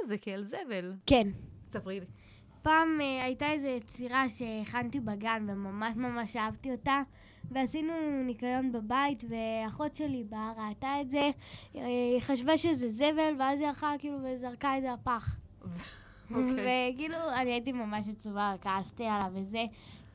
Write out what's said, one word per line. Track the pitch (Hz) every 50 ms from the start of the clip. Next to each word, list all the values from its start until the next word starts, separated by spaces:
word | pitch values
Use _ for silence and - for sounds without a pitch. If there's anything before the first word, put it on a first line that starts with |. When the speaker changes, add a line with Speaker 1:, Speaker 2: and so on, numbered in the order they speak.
Speaker 1:
לזה | 381 226 214 202
כאל | - 208 190 196 202
זבל? | 208 311 392 359 254 208 185 180 185 190 190 -
Speaker 2:
כן. | - 277 240 214 202 190 - - - - - - -
Speaker 1:
ספרי | - - - 185 196 196
לי. | - - - - - - - - - - - -
Speaker 2:
פעם, | - 311 311 320 330 320 320 302
אה, | 285 277 262 262 254
הייתה | 254 254 - 294 294
איזו | 302 294 277
יצירה | 269 254 240 - - - 240 247 240 247 269 269 247
שהכנתי | - - 247 226 220 214 208 - 233 247 240 233 254 277
בגן, | 226 214 208 202 220 226 226 220 214 202
וממש | 196 196 196 190 196 208 220 233 220
ממש | 233 254 247 240 240 226 208 -
אהבתי | 233 214 220 220 - - 269
אותה, | 247 - - 277 269 277 269 - - - - - - - - -
ועשינו | 247 269 254 - - 320 311 320 330 320 311 302 285 269 254
ניקיון | 247 233 - 247 247 254 262 262 254
בבית, | 240 226 214 214 247 269 285 285 285 - 240 233
ואחות | 226 226 226 220 220 220 220 214 - - 302 294 294
שלי | - 302 285 262 247 220
באה, | 208 220 214 214 220 226 220
ראתה | 214 214 208 - 269 269 277 285
את | 285 254
זה, | 277 285 285 294 269 - - - - - - - -
אה, | 285 254
היא | 247 247 247 247 240 247 247
חשבה | 233 - 277 240 247 294 320 311
שזה | - 339 311 254 247 226
זבל, | 214 233 285 302 311 311 311 311 302 262
ואז | 262 269 285 285
היא | 302 294
הלכה, | 269 - 311 294 294 277
כאילו, | 294 294 285 269 262
וזרקה | 254 254 247 254 247 240 233 277 277 269 269
את |
זה | 262 254
לפח. | 240 226 - 262 240 220 - - - - - - - -
Speaker 1:
<laughs> | - 185 175 175 - - - - - - - - - -
אוקיי. | 233 254 262 254 262 254 202 254 254 254 247 254 254
Speaker 2:
וכאילו, | 262 311 311 330 330 330 302 247 254
אני | 254 247
הייתי | 240 240 233 277
ממש | 254 247 220 208 208 214 202 214
עצובה, | 214 214 - 214 196 202 208 202 190 185
כעסתי | - 196 190 196 185 - - - 233
עליו | 220 214 202 190 185 185
וזה, | 196 196 196 214 226 233 226 - - - - - - - -